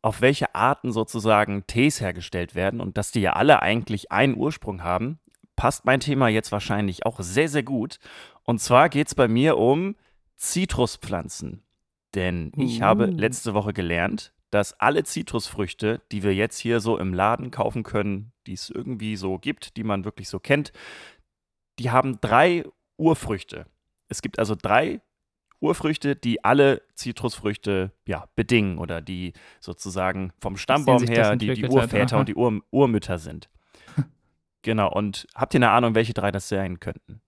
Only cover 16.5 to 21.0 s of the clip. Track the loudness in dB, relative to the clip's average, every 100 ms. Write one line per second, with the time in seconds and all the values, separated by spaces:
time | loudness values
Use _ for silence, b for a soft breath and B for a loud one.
16.5 | -2 -2 0 0 -2 -2 0 0 0 -6
17.5 | -4 -4 -4 -4 -4 -2 -6 -10 _ -16
18.5 | -14 -10 -10 -8 -8 -8 -6 -6 -4 -6
19.5 | -8 -12 -8 -4 -4 -4 -12 -12 -12 0
20.5 | 0 0 B B B